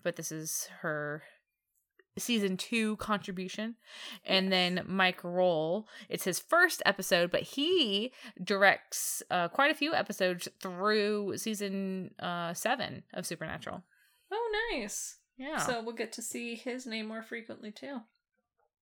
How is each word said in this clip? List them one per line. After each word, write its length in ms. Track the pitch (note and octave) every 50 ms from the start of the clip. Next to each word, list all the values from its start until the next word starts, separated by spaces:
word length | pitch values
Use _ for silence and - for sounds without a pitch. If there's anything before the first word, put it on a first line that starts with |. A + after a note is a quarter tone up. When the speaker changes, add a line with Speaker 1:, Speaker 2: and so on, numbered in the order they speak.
| -
Speaker 1:
but 100 | F3 E3+
this 160 | - D#3+ -
is 380 | D#3+ D#3 D#3 D#3 - - - - - - -
her 420 | E3+ D#3 D3+ D3 D3 D3 D#3+ - - - _ _ _ _ _ _ _ _ _ _ _ _ _ - _ _ -
season 400 | - - A#3+ A3+ G3+ G3 F#3 F3+
two 360 | - - - A#3 A3 G#3+ G#3+ -
contribution. 760 | - - G#3+ G3 - - F#3+ F3+ F#3 F#3 - - G#3+ A3+ A#3+ - _ - - - - - - - -
And 280 | - F#3 F#3+ F#3+ F#3+
Speaker 2:
Yes. 0 |
Speaker 1:
then 340 | F#3+ F#3 F3+ F3 F3+ F3+ -
Mike 380 | - F3+ F#3+ F#3 F#3 F3+ - -
Roll, 640 | F3 F3 F3+ F3+ F3+ E3+ D#3 D#3 D#3+ F3 G#3 A3 - - - G#3 -
it's 140 | - - -
his 140 | F#3+ F3 -
first 440 | - - - E4+ F4+ F4+ - - -
episode, 460 | - G3+ - F#3+ - G3 F3 F3 F3
but 100 | - -
he 720 | D#3+ - - C4 C#4+ E4 F#4 F#4 C#4+ G#3+ G3 G3+ A3 B3+ - - - A#3+ - - F#3
directs, 800 | - G#3 G3 G3+ F#3+ - - - _ - - - - - - - -
uh, 180 | - F3+ F3 E3+
quite 220 | - - C#4 D4
a 40 | D#4
few 200 | - C#4+ D4 -
episodes 520 | - - - G3+ - G3 F#3 F3+ F3+ - - - _
through 800 | - F#3+ F3+ F3 F#3+ G#3+ G#3+ G#3+ G3+ G#3 G#3+ G#3 G#3 F#3+ - -
season, 760 | - A3+ A3 G3 G3+ G3 F#3+ G3 G3 F#3+ F#3+ F#3+ F3+ - - -
uh, 340 | - F3+ F3 F3 E3+ E3+ E3
seven 520 | - - A3 B3+ C4 - - - - - _ -
of 100 | - E3+
Supernatural. 580 | - F3 D#3+ D#3+ D#3 - D#3+ - - - F3+ F3+ _ _ _ _ _ _ _ _ _
Speaker 2:
Oh, 400 | F#4 A4 A#4 A#4 G#4 G#4 A4+ A#4 G4
nice. 460 | C#4+ G#3 G3+ - - - - - - _ _ _ -
Speaker 1:
Yeah. 180 | C4 C#4 D#4
Speaker 2:
So 260 | B3 E3 - B3 A#3 A3
we'll 120 | A3+ A#3
get 180 | A3+ A#3 A3 -
to 80 | -
see 340 | A#3+ - - A#3+ A#3+ A#3 A#3
his 320 | A3+ - C4 A#3+ B3+ B3+
name 200 | B3+ A3 A3 A3
more 160 | A3 A3 A3+ A3
frequently, 500 | - - A#3 A3+ - A3 - - G#3+ G#3+
too. 300 | - - C4+ C#4+ A#3+ A3 - _ _ _ _ _ _ _ _ _ _ _ _ _ _